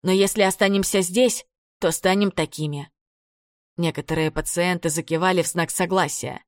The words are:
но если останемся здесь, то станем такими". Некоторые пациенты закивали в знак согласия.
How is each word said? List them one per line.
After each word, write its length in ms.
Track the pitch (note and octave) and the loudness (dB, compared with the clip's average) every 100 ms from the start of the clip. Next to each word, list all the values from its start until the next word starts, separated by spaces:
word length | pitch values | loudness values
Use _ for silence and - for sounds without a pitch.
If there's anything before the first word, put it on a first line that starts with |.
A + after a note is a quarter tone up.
но 100 | F3+ | 2
если 300 | F#3+ G3 - | 2 2 4
останемся 600 | F#3+ F#3+ G3 G3 F#3+ G3+ | 2 2 2 2 2 0
здесь, 440 | F3+ F#3+ B3+ - - _ _ _ | 0 2 2 2 -10 _ _ _
то 120 | E3 | -2
станем 400 | D#3+ F#3+ G3 G3+ | 0 0 2 0
такими". 600 | F3+ D#3 - D3+ D3 C#3 _ _ _ _ _ _ _ _ - | 0 -6 -4 -6 -6 -12 _ _ _ _ _ _ _ _ -4
Некоторые 540 | E3+ - - D#3+ D#3 | -2 -2 -4 -2 0
пациенты 580 | D#3 - - F3 F3 E3+ | -2 -4 -2 0 0 -2
закивали 520 | D3+ D#3 D#3+ F#3 F#3 | -4 -4 0 2 2
в 60 | D#3+ | 0
знак 240 | - D#3+ | -2 -4
согласия. 720 | - F3+ F#3+ E3 - - - | -2 0 0 0 -4 -10 -12